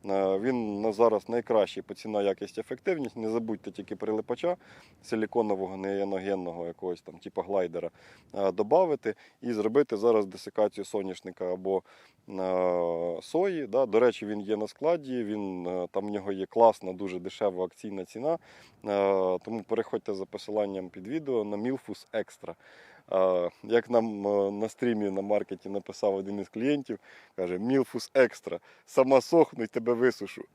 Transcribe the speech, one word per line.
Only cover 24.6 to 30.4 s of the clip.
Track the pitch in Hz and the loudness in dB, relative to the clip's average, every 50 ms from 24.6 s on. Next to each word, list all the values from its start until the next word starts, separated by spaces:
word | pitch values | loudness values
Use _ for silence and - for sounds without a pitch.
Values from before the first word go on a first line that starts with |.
| 110 110 | -6 -6
стрімі | - - 131 120 113 107 104 98 | -4 -2 0 0 0 0 0 -2
на | 95 98 | -2 -2
маркеті | 98 101 104 104 101 - 98 90 - 95 | 0 2 0 0 0 -2 -8 -10 -10 -8
написав | 98 101 - - 98 - - 104 98 | -8 -8 -8 -8 -8 -2 0 0 0
один | 98 95 98 101 101 | 0 -2 -4 -6 -6
із | 95 - | -6 -8
клієнтів, | - 110 117 139 147 143 131 - 113 - - - - - - _ _ | -6 -2 0 0 0 0 -2 -6 -10 -10 -10 -18 -20 -20 -20 _ _
каже: | - 92 87 90 90 | -4 -4 -2 -2 -2
"Мілфус | 104 120 135 135 123 - - 120 - - - | 0 2 2 2 2 0 -2 -8 -8 0 6
Екстра, | 139 127 110 - - - - 85 85 - - - - _ | 6 6 6 4 -4 -10 -10 -10 -10 -12 -16 -20 -20 _
сама | _ - - 131 131 135 127 | _ 4 4 6 8 6 6
сохну | - - - 170 156 - - 120 113 | 6 6 6 6 6 6 4 -4 -6
й | 110 | -4
тебе | - 120 113 120 123 | -4 -2 0 2 2
висушу". | 113 123 127 117 - 101 98 - - | 4 4 2 2 2 -6 -10 -10 -14